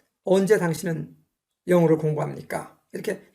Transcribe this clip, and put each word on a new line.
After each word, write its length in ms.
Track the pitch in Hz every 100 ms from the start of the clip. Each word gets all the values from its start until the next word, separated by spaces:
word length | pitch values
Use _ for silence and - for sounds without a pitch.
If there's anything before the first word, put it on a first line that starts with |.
| _ _ -
언제 320 | 190 190 202
당신은 580 | 170 156 180 156 160 - _ _ _ _ -
영어를 300 | 175 165 156
공부합니까? 800 | 156 147 147 139 - - - _ _
이렇게 400 | - 208 190 -